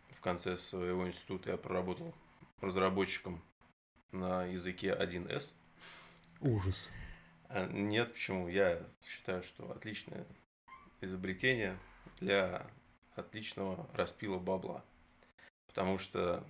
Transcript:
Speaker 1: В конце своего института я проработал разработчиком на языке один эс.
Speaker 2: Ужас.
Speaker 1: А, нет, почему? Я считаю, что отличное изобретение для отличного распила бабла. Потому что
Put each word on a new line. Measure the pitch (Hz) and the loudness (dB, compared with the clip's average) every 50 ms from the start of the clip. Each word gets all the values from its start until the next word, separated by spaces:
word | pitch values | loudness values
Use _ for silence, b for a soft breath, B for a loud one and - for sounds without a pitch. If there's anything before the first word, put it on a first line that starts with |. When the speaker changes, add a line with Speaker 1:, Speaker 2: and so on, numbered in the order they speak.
| - - | -20 -20
Speaker 1:
В | - - | -20 -4
конце | - 92 90 87 - 92 90 90 | -2 0 0 0 0 0 -2 -2
своего | - - - 92 90 90 90 92 90 | -4 -4 -4 -2 0 2 2 2 0
института | 90 87 - - - 95 92 - 98 | 0 -2 -6 -6 -6 -6 -4 -2 -2
я | 95 | -2
проработал | - - - 92 - - - 87 - 165 165 - - - - - - - - _ - | -2 -2 0 0 2 2 0 -2 -4 -6 -10 -10 -12 -20 -20 -20 -20 -20 -20 _ -4
разработчиком | 98 95 90 95 95 95 95 98 95 - - - - 92 87 82 - - _ _ - - _ _ _ _ _ _ _ _ | -2 0 4 6 6 6 6 4 4 2 2 -2 -4 -6 -6 -6 -10 -14 _ _ -20 -20 _ _ _ _ _ _ _ _
на | - 92 92 92 92 92 90 | -4 -2 0 2 2 0 0
языке | 90 92 90 87 92 90 - 98 95 | 0 -2 -2 -4 -4 -4 0 0 2
один | - - 98 90 87 87 87 - | 2 2 2 0 0 -2 -2 -2
эс. | - - - - - - - - - B B B B B B B B B - - - - | -2 -4 -4 -6 -12 -18 -20 -20 -20 B B B B B B B B B -20 -20 -10 0
Speaker 2:
Ужас. | - 135 113 101 92 95 92 - - - B B B B B B B B B B - - | 2 4 4 4 4 2 0 0 -4 -8 B B B B B B B B B B -16 -4
Speaker 1:
А, | - 98 92 95 | -2 -2 -2 0
нет, | - 101 101 104 104 113 117 117 | 0 0 2 4 4 4 2 2
почему? | - - - - 98 92 90 87 | -2 -6 -2 0 0 0 0 2
Я | 87 98 98 90 85 85 - - - _ - | 4 6 6 6 6 4 0 -8 -14 _ -16
считаю, | - - - - - 92 90 | -14 -14 -6 -4 -2 -2 -2
что | - - - - - - | -4 -6 -10 -12 -10 -10
отличное | - - - 110 101 - - - - - - - - - - _ _ _ _ - - - - - - - | -10 -8 -6 -6 -6 -6 -8 -8 -8 -10 -10 -12 -14 -20 -20 _ _ _ _ -20 -20 -20 -20 -20 -14 -10
изобретение | 98 92 92 92 92 95 92 - - 127 131 113 104 92 92 95 - - - - - - - - | -6 -6 -4 -2 -2 -2 -2 2 4 4 4 4 2 0 -2 -4 -10 -16 -20 -20 -20 -20 -10 -4
для | 92 95 98 98 95 90 90 - - - - - - - - _ _ _ - | 2 6 6 6 6 4 0 -4 -6 -10 -14 -20 -20 -20 -20 _ _ _ -10
отличного | - - - - 107 107 - - 101 98 95 92 85 80 - - | -10 -10 -6 -8 -6 -6 -6 -4 -2 -2 -2 -2 -4 -6 -4 -2
распила | - 87 - - - 110 101 95 92 | 0 0 0 -2 -4 -2 -2 -2 0
бабла. | 90 95 95 92 - - - - - - - - - - - - - - _ b b b _ _ _ - | 2 2 0 0 0 -4 -6 -8 -10 -14 -20 -20 -20 -20 -20 -20 -20 -20 _ b b b _ _ _ -6
Потому | - - 95 92 95 92 | -2 0 2 2 2 2
что | - - - 95 90 87 87 90 - | 0 -2 0 2 4 4 2 2 -2